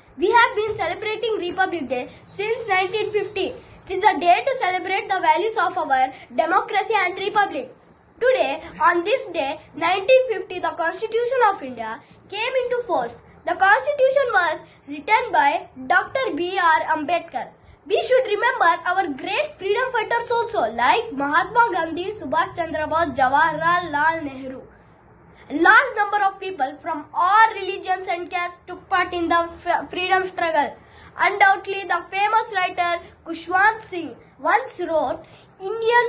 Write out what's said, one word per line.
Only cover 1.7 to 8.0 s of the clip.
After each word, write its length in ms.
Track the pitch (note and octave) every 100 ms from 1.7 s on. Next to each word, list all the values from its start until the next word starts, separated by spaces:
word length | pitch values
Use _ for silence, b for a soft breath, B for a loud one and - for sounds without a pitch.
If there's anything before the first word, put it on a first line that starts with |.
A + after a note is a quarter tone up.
| F4 B3
Day 200 | B3 C4+ B -
since 360 | - G#4+ B4 A4
nineteen 440 | F#4 F#4+ G#4+ -
fifty. 420 | G#4 F#4+ G4 F4+ - B B -
It 60 | G4
is 60 |
the 180 | G#4 D4
day 240 | F4 G4 C5+
to 120 | B4+
celebrate 520 | F#4 F#4 F4+ G4 G#4+
the 100 | F#4+
values 380 | E4 D#4+ A4 A4
of 200 | F4 F4+
our 360 | D4 C4 C4+ B B A#3+
democracy 580 | D#4+ F#4+ - G#4+ E4 G#4+
and 220 | F4+ -
republic. 560 | G4 G#4 G4 D4+ - - _ _